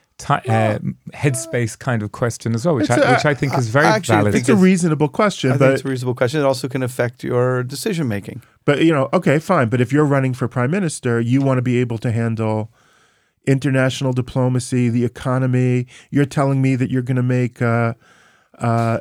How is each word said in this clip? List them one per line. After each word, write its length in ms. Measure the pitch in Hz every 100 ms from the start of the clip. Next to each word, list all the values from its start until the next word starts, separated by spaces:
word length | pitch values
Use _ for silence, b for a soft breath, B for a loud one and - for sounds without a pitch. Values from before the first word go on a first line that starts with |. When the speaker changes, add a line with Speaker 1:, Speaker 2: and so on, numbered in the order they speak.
| _ -
Speaker 1:
ti-, 140 | -
uh, 60 | 143 -
Speaker 2:
Well, 320 | 113 110 107 - - -
Speaker 1:
headspace 640 | - 147 127 - 123 117 -
kind 240 | - 117
of 60 | 104
question 420 | - 117 - 117
as 100 | 113
well, 120 | 156 147
which 120 | 302
Speaker 3:
It's 100 | -
Speaker 1:
I, 40 | 277
Speaker 3:
a, 40 |
Speaker 1:
which 120 | 247 151
I 80 |
think 180 | 147 143 135
is 100 | 117
very 180 | 135 160
Speaker 2:
I 100 | 214
actually 200 | 165 107
Speaker 1:
valid. 140 | 104
Speaker 2:
think 100 | -
Speaker 3:
it's 60 | -
a 40 |
Speaker 2:
it's, 100 | 214
Speaker 3:
reasonable 460 | 185 190 170 147 151
question, 420 | - 214 - 131
Speaker 2:
I 40 |
think 40 | 131
Speaker 3:
but 100 | 135
Speaker 2:
it's 100 | 135
a 40 | 139
reasonable 260 | 131 123
question. 260 | 123 127 151
It 60 | 139
also 220 | 127 131
can 140 | 131
affect 380 | 123 127 120 -
your 400 | 131 123 127 127
decision 420 | 123 135 226 170 135
making. 320 | 101 - - - b
Speaker 3:
But, 180 | - 135
you 100 | 160 151
know, 120 | -
okay, 260 | 185 180 147
fine. 300 | - 175 117
But 120 | 120
if 120 | 120
you're 120 | 143 151 139
running 180 | 131
for 140 | 127 123
prime 240 | 131 123
minister, 480 | 190 175 - 127 117
you 200 | 117 135
want 180 | 135 127
to 40 |
be 140 | 123 123
able 140 | 123 113
to 120 | 127
handle 580 | 113 117 110 110 107 107 b b b b b b b -
international 640 | 135 143 131 131 - 135
diplomacy, 760 | 127 123 135 127 127 127 127 120
the 160 | 117
economy. 800 | 117 - 135 127 131 127 127 123 123 B B
You're 140 | 143
telling 360 | 143 156 139 135
me 140 | 131 131
that 140 | 127
you're 120 | 127
gonna 200 | 123 127
make, 400 | 123 127 123 -
uh, 320 | 120 117 117 113 b b b b b -
uh, 420 | 120 117 113 113